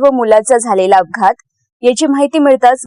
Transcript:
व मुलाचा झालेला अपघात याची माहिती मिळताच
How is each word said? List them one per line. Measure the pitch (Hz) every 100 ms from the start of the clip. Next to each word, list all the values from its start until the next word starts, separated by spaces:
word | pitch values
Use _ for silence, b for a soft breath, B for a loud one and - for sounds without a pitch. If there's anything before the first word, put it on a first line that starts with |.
| 277
व |
मुलाचा | 254 226 214 214 240
झालेला | 233 196 185 196
अपघात | 170 233 196 - _ _ _ _
याची | 240 247 302
माहिती | 277 285 320
मिळताच | 285 262 247 262